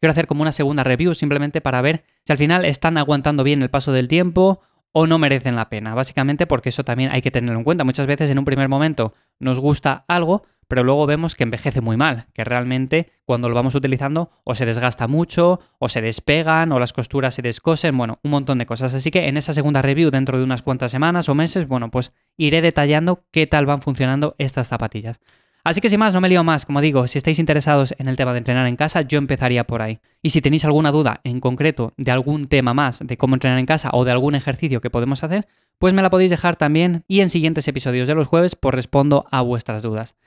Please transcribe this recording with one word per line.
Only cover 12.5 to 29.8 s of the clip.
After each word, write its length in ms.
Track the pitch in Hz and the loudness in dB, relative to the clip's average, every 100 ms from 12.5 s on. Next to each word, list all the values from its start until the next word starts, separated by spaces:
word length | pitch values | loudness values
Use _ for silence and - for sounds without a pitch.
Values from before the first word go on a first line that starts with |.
| 123 123 127 131 156 170 _ | -2 -2 -2 0 -2 -4 _
cuando 240 | _ 123 120 | _ -2 0
lo 60 | |
vamos 220 | 120 127 131 | 0 0 0
utilizando 560 | 135 131 139 156 170 _ | -2 -2 -2 -4 -6 _
o 120 | - 113 | -8 -4
se 100 | 120 | -2
desgasta 420 | 113 123 120 117 | 0 -2 -2 -2
mucho, 520 | 147 170 - 175 180 _ _ | 0 -2 2 2 2 _ _
o 100 | 127 | -4
se 140 | - | -2
despegan, 680 | 110 113 - 151 160 160 165 | -4 -6 0 0 2 0 2
o 80 | 135 | 0
las 140 | 123 | -2
costuras 420 | - 120 139 131 123 | -4 -4 -2 -4 -4
se 60 | |
descosen, 540 | 123 117 - 160 165 135 | -6 -4 -2 0 0 0
bueno, 220 | 117 113 | -2 -6
un 80 | 147 | -2
montón 260 | 143 135 131 | -2 0 -2
de 80 | 117 | -2
cosas. 280 | 117 131 | -4 -4
Así 180 | 131 131 | -2 -2
que 160 | 180 160 | 0 0
en 100 | 143 | -2
esa 160 | 147 | -2
segunda 280 | 151 147 143 | 0 0 2
review, 280 | 131 139 165 | 0 2 2
dentro 300 | 135 135 131 | 2 0 0
de 40 | |
unas 200 | 131 127 | 0 -2
cuantas 280 | - 131 123 | -4 -4 -4
semanas 380 | 131 156 175 160 | -2 0 0 0
o 60 | 143 | 0
meses, 320 | 160 196 156 | 0 -2 -2
bueno, 240 | 131 117 | -4 -2
pues 200 | 127 123 _ _ _ | -4 -6 _ _ _
iré 260 | 156 160 | 0 4
detallando 600 | 165 - 143 151 170 180 _ | 2 2 2 2 2 -2 _
qué 140 | - 156 | -2 2
tal 200 | 156 143 | 2 2
van 160 | 143 | 0
funcionando 540 | 135 131 131 135 147 - | -2 -2 -2 0 -2 -4
estas 280 | 139 - 120 | -6 -4 -6
zapatillas. 520 | 120 113 110 113 117 _ _ _ _ | -4 -6 -8 -12 -14 _ _ _ _
Así 180 | - 165 | -2 0
que 80 | 233 | 2
sin 100 | 208 | 2
más, 140 | 214 | 2
no 80 | 185 | 2
me 80 | 185 | 4
lío 160 | 180 165 | 4 4
más, 200 | 156 - | 0 0
como 140 | 143 | 0
digo, 280 | 151 139 123 | 2 2 0
si 100 | 147 | -2
estáis 220 | 135 156 | -2 0
interesados 540 | 160 151 143 147 131 - | 2 0 2 2 2 -2
en 100 | 135 | -6
el 80 | 127 | -2
tema 160 | 127 | -2
de 60 | 123 | -2
entrenar 300 | 117 123 127 | -2 0 0
en 100 | 123 | 0
casa, 240 | 151 175 | -2 -2
yo 160 | 139 147 | 0 -2
empezaría 500 | 139 139 127 123 117 | 0 -2 0 0 -2
por 140 | 117 | -4